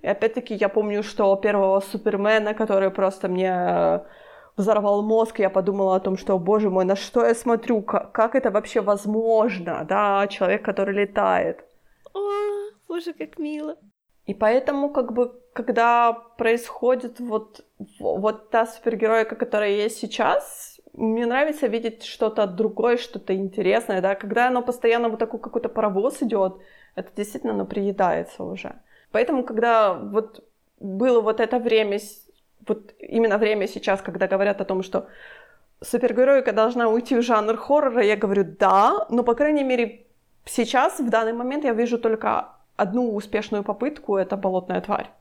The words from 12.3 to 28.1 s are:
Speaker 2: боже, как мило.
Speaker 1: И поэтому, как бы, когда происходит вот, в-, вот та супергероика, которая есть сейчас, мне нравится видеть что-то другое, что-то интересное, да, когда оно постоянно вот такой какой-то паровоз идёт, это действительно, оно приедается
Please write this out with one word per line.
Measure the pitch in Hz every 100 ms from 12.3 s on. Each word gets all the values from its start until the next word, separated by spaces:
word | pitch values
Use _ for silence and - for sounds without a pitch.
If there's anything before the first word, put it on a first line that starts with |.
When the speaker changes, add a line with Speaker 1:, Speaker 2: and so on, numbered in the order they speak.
| 403 415 415 415 427 _
Speaker 2:
боже, | 349 339
как | 311 311 -
мило. | 294 302 302 320 _ _ _ _ -
Speaker 1:
И |
поэтому, | 202 214 247 262 285 285
как | 294 240
бы, | 226 240 - _
когда | - 233 226 233 240 233
происходит | 226 - - 226 233 233 - 240 254 247 233
вот, | 240 214 214 - - _
в-, | 196 _ - -
вот | 214 214 -
та | 226 226
супергероика, | - 233 220 220 226 220 220
которая | 233 214 208
есть | 202 208 226
сейчас, | 214 - 220 571 587 - - - -
мне | - 220 220 240
нравится | 254 311 302 247
видеть | 226 226 220
что-то | - - 220 220 208
другое, | 180 214 214 233 240
что-то | - 196 -
интересное, | 190 196 190 185 214 240 190
да, | 190
когда | 196 208 226 247
оно | 254
постоянно | 240 247 226 233 233
вот | 220
такой | 226 226
какой-то | 226 233 226
паровоз | 226 214 190 226 -
идёт, | 240 202 190 190 - - _ -
это | 180 -
действительно, | 202 - 233
оно | 208 196
приедается | 208 202 196 185